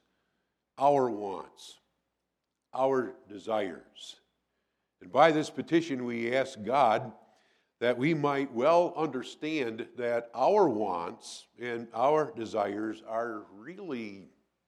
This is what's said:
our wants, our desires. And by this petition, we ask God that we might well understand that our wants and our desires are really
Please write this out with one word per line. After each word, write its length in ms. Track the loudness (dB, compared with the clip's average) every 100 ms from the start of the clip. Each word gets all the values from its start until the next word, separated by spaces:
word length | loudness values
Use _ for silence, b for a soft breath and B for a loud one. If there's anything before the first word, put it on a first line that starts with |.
| _ _ _ _ _ _ _ 0
our 280 | 4 4 2
wants, 760 | -2 -6 -8 -12 -18 -20 -20 _ _ _ _ _ _ _ _ _
our 420 | 0 2 2 -2 -8 -16
desires. 920 | -12 -2 -2 -2 -6 -16 -20 -20 -20 _ _ _ _ _ _ _ _
And 100 | -2
by 200 | 6 6
this 200 | 6 -2
petition, 520 | -8 0 0 0 -4
we 320 | -4 -4 -2 -2
ask 240 | -2 -6
God 500 | -2 4 4 4 0 -14 b b b b b _
that 180 | 0 2
we 160 | 0
might 360 | 2 0 0 -2
well 400 | 2 4 6 4 0
understand 960 | -4 -4 -8 -10 -6 -2 -4 -6 -10 -4
that 320 | -2 -2 -4
our 360 | 2 4 6 4
wants 800 | 2 -2 -2 -4 -10 -16 -18 -20 -10
and 300 | -6 -6 -6
our 380 | 0 2 2 0
desires 680 | -6 -4 -2 -2 -2 -6 -8
are 440 | -6 -4 -4 -8 -14
really 800 | -20 -18 -14 -10 -8 -8 -14 -20 _ _ _